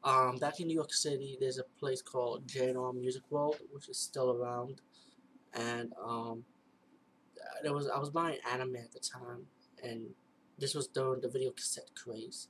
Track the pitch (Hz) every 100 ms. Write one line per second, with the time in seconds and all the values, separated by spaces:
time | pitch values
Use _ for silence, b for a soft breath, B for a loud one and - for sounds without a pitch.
0 | 139 131 127 127 147 - 170 160 151 -
1 | 156 139 135 131 131 127 127 - 143 131
2 | - 127 123 120 131 131 127 127 127 127
3 | 123 131 - 147 147 151 - 143 - 131
4 | - - 127 120 123 120 123 135 - B
5 | B B - - - - 117 120 117 117
6 | 110 117 117 117 123 _ _ _ _ -
7 | _ _ _ - - - 143 143 143 139
8 | 147 160 165 151 120 127 127 123 117 -
9 | - 123 120 120 - _ _ - 123 113
10 | 113 - _ _ _ - 135 151 131 -
11 | 131 127 127 131 131 - - - - -
12 | 123 110 110 - -